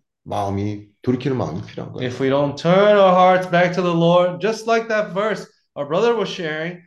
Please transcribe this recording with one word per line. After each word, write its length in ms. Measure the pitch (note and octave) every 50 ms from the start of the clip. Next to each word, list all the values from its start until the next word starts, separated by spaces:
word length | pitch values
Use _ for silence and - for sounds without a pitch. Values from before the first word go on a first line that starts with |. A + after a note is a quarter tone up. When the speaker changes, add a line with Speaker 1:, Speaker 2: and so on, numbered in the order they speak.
| _ _ _ _ _
Speaker 1:
마음이, 640 | - G2+ G2+ G2+ G2+ G2 G2 G2+ G#2 G#2 G2+ G#2 - _ _ -
돌이키는 340 | B2 B2 B2+ - C#3+ C3
마음이 240 | A#2+ F#2 D#2 D#2 - -
필요한 260 | - - - - - -
거예요. 140 | - B2+ A#2+
Speaker 2:
If 120 | - -
we 80 | C3+ C3+
don't 260 | C3+ C#3+ D3 C#3+ C#3
turn 400 | - - E3 F3+ F#3+ G3+ G#3 G#3
our 160 | G3+ G3 F#3 F#3
hearts 360 | F#3 F#3 F#3 F#3 F3+ F#3 F#3
back 240 | F3 E3+ F3+ F3 E3+
to 80 | F#3+ F3+
the 120 | F3 E3+
Lord, 440 | E3 E3 E3+ F3 F3+ F3 F3+ F3 -
just 260 | F3+ A3 A3 A3 A3
like 200 | A3+ A3+ A3+ A3+ A3+
that 240 | G#3+ G#3+ - - E3+
verse 340 | G3 G#3 - G3 - - - _ _ _ _ _
our 120 | C#3 C#3+
brother 280 | C3+ D#3 F#3 A3+ A#3+ A#3+
was 120 | A3 G3
sharing, 540 | E3 - - F3 D3+ D#3 D#3 D#3+ F3 F3+ F3 -